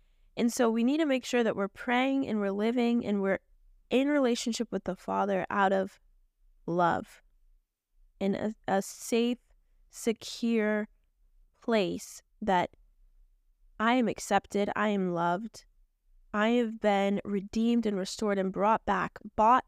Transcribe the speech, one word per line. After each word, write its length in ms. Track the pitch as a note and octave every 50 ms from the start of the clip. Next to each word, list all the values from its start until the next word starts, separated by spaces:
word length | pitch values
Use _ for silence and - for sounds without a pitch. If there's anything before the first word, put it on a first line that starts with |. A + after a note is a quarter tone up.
| _ _ _ _ _ _ _
And 140 | - A3+ A#3+
so 180 | - - A#3+ A3+
we 140 | A3+ A#3 A#3
need 140 | B3+ D4
to 80 | D#4+ E4
make 200 | C#4 C4 B3+ -
sure 180 | - B3+ B3 A#3
that 120 | G#3 -
we're 120 | G3 G3
praying 600 | G3 - - - B3 A#3+ B3 C4 C4+ C4+ C#4 -
and 120 | - G#3+ G#3
we're 120 | G3+ G3
living 540 | G3 G3+ G#3+ A#3 B3 B3 A#3 A#3 A#3+ A#3 -
and 160 | G3+ G#3 G3+
we're 180 | G3 F#3+ F#3+ - - _ _ _ - - - _ _ _
in 180 | - B3+ C4+
relationship 640 | C#4+ D4 C#4+ C4 A#3 A#3+ - - A#3+ A3+ - A3 -
with 120 | - G3 -
the 120 | F3+ F#3
Father 500 | - - - G3 G3 G3 G3+ G3 F#3 - -
out 220 | - G3+ G3 G3
of 280 | F#3+ F#3+ F#3+ G3+ - _ _ _ _ _ _ _ _ _ _ _ _ _ _
love, 560 | E3 E3+ F3 F3 E3 - F#2 - - - - _ _ _ _ _ _ _ _ _ _ _ _ _ _ _ _ - _ _ _
in 160 | G3 G3 G3
a, 200 | - - G#3+ A3 - _
a 140 | - F#3+ G3
safe, 560 | - - - - - - B3 A3+ A#3 A#3+ B3 - _ _ _ _ _ _ _ _ _ _
secure 960 | - - - A#3 A3 - - - - - A#3+ A#3 A#3 A3 G#3 G#3+ G#3+ G#3 G#3+ - _ _ _ _ _ _ _ _ _ _ _ _ _ _
place 600 | - A#3+ A3+ G#3+ F#3 E3+ - - - - - - - _ _ _
that 280 | G#3+ G#3 F#3 F3+ - - - - _ _ _ _ - _ _ - - _ _ _ _ _ _ _ _ _ _ -
I 140 | G#3+ A#3 B3+
am 140 | C4 A#3
accepted, 640 | F#3 - - - - G3+ G3 - - - G3+ G#3 - -
I 140 | G#3+ G#3 G#3+
am 240 | G3+ G3 F#3 F3+ F3
loved, 520 | E3 F3 F3 F3 G3+ A#3 A3 - - - _ _ _ _ _ _ _ _ _ _ - _ _ -
I 160 | G#3 G#3+ A3+
have 320 | A#3+ B3 A#3 A3 A3+ A3
been 400 | - G#3 G3+ G3 G3 G3+ G3+ G3 -
redeemed 600 | G3+ G3+ G3 G3 - - A3 A3+ A#3 A#3+ A#3+ A3
and 120 | G#3 G3+
restored 400 | F#3 F#3+ - - - A3 G#3 G3+
and 140 | G3 F#3 F#3+
brought 340 | G3 F#3 G3 A3 A3+ - -
back, 340 | G#3 G3 F#3 E3 - - - - G#3+ -
bought 260 | - G#3+ A3+ B3+ C4 -